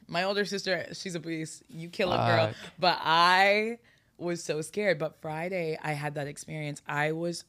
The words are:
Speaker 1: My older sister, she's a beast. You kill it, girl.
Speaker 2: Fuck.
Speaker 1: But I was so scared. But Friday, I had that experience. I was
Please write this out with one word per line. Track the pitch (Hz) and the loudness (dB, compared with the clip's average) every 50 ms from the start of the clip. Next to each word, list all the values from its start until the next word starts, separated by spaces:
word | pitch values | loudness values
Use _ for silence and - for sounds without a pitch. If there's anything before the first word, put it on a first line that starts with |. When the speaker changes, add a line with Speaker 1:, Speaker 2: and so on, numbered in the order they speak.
| - - | -14 -4
Speaker 1:
My | 165 170 185 | -2 -2 0
older | 196 208 202 208 | 0 0 0 -2
sister, | 170 202 196 - 190 185 165 139 - | -2 -4 -6 -2 -2 -2 -2 -4 -8
she's | 165 - - 190 170 | -12 -10 -10 -6 -6
a | 170 | -6
beast. | 151 165 165 160 160 156 - - - _ | -6 -6 -6 -6 -6 -8 -10 -16 -18 _
You | - 160 160 175 | -14 -12 -12 -10
kill | - - - 180 | -2 -2 0 2
it, | - | 2
girl. | 120 117 117 117 113 110 107 | 2 4 4 4 4 4 2
Speaker 2:
Fuck. | 110 - - - - - | -2 -6 -14 -18 -6 0
Speaker 1:
But | 170 180 156 - | 2 2 2 2
I | - 151 160 165 170 180 185 185 196 202 202 214 214 226 233 226 _ _ _ _ _ _ _ - | 2 4 6 8 8 8 8 8 8 6 6 4 2 -2 -6 -8 _ _ _ _ _ _ _ -6
was | 156 175 175 170 - | -4 -4 -4 -4 -4
so | - 156 151 | -4 -4 -4
scared. | 160 - - 202 208 196 170 147 | -4 -4 -4 0 2 2 2 2
But | 185 156 - _ | 0 -6 -6 _
Friday, | - 156 156 156 170 185 190 185 170 160 156 - | -10 -8 -6 -6 -4 -4 -2 -2 -2 -2 -4 -4
I | - 151 | -4 -4
had | 151 143 147 151 147 | -4 -2 -4 -4 -4
that | 151 139 | -4 -6
experience. | 143 147 - - - 156 156 151 147 147 - _ | -6 -8 -12 -12 -10 -8 -6 -6 -6 -6 -8 _
I | - 147 147 147 156 | -4 0 0 0 0
was | 160 160 170 175 170 - - | 0 -2 -2 -4 -4 -6 -12